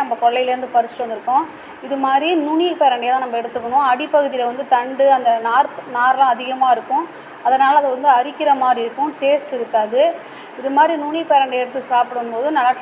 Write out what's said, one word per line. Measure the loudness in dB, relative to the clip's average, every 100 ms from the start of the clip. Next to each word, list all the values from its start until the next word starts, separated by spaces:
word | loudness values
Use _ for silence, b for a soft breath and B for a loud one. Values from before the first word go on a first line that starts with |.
நம்ம | 0 0
கொல்லையிலேருந்து | 0 2 -2 -2 0
பறிச்சுட்டு | 0 0 -4
வந்திருக்கோம். | -8 -6 -2 0 -2 B B B -8
இது | -4
மாதிரி | 0 0 2 0 0
நுனி | 0 0 2
பிரண்டையை | 2 2 0
தான் | -2
நம்ம | -2 -6
எடுத்துக்கணும். | -6 -8 -2 0 2
அடிப்பகுதியில | 0 2 0 2 -2 -4
வந்து | -4 0
தண்டு, | 0 0 2 4 4
அந்த | 2 0 2
நார், | 2 0 -4 -8 0
நார்லாம் | 2 4 2
அதிகமா | 2 -4 0 2 2
இருக்கும். | 0 -4 -4 B B B 0
அதனால | 2 4 4
அது | 2
வந்து | 2 4 4
அரிக்கிற | 2 -2 0 2
மாதிரி | 2 0 -2
இருக்கும், | -4 -6 -2
டேஸ்ட் | 0 0 -2 -8
இருக்காது. | -2 -2 0 2 2 0 B B B -10
இது | -2 2
மாதிரி | 2 0
நுனி | -4 -6 2
பிரண்டையை | 2 2 -2
எடுத்து | -4 -6 -2
சாப்பிடும்போது | 0 0 -4 -6 -4 -2 2
நல்லா | 0 0